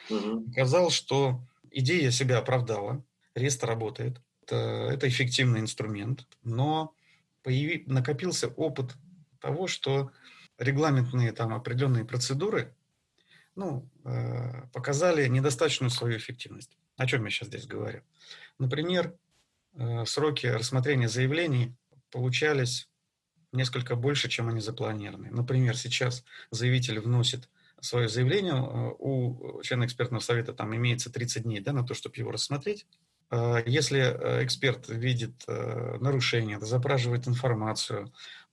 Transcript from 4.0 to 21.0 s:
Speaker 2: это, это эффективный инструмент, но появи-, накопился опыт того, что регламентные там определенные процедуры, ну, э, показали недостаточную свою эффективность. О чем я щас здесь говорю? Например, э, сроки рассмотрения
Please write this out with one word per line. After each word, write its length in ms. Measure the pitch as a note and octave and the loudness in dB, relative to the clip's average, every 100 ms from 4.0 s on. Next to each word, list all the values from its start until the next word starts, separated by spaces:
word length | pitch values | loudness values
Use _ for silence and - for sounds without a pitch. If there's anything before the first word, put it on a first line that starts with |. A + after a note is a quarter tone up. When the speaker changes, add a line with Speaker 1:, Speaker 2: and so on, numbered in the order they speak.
| B2 B2+ _ _ | -6 -6 _ _
Speaker 2:
это, 140 | - A#2 A2+ A2 A2+ | -4 -2 0 -2 -2
это 160 | C#3 C3+ | 0 2
эффективный 520 | B2 B2+ C3 B2+ A2 | 2 2 4 4 4
инструмент, 640 | A2 - A2 G#2 A2 C3+ - _ | 0 -4 -4 -4 -4 -6 -10 _
но 500 | A#2 A2+ D3 D#3 D#3 - _ _ _ _ | -4 0 2 0 -2 -10 _ _ _ _
появи-, 400 | C3 B2+ D3+ D#3+ C3+ | -2 0 0 -2 0
накопился 640 | C3 B2+ C#3 F3+ - - | 0 2 0 -2 -2 -2
опыт 480 | - D#3 C#3 B2 - - - - _ | -2 -2 -2 -6 -8 -20 -20 -20 _
того, 280 | C#3 D3 F#3 | -4 -2 -2
что 420 | - C#3 C#3 C3+ - - - - - | -2 0 0 -2 -8 -20 -20 -20 -4
регламентные 760 | B2+ C#3 D#3 C3 B2 B2+ A#2 | 0 2 4 4 2 2 0
там 200 | G#2+ A2+ | 0 -2
определенные 540 | A2+ A#2+ B2 C#3 A#2+ G#2+ | -2 -4 0 2 2 0
процедуры, 680 | B2 - C3+ G3+ F#3 - - _ _ _ _ _ - _ F#3 | -4 -2 -2 0 -2 -4 -10 _ _ _ _ _ -20 _ -8
ну, 340 | F#3+ B2+ - _ | -6 -6 -8 _
э, 640 | B2 A#2+ A#2+ A#2+ - - - | -6 -4 -4 -4 -6 -8 -10
показали 560 | A#2+ C#3+ C#3+ F3+ D#3 C3 | -6 -2 2 4 4 4
недостаточную 640 | C3 C#3+ B2 D#3 - B2 | 4 2 4 2 2 0
свою 260 | B2 A#2+ A2+ | 0 -2 -2
эффективность. 600 | - A#2+ - G#2 - _ _ - | -6 -12 -14 -14 -18 _ _ -4
О 100 | B2+ | 0
чем 180 | C3 G#2 | 0 0
я 40 | |
щас 180 | - - | -4 -6
здесь 180 | - - | -10 -10
говорю? 340 | G2+ G#2+ - - _ - - - - | -8 -8 -10 -16 _ -20 -20 -18 -4
Например, 560 | C3 C#3+ E3+ F#3 E3 - _ _ _ _ _ | -2 0 0 0 0 -6 _ _ _ _ _
э, 320 | D#3 A#2 A#2 A2+ | -6 -4 -2 -2
сроки 400 | - D3+ C3+ B2 | 2 2 2 0
рассмотрения 600 | A2+ A#2 C3 C3+ C3+ | 0 0 2 2 2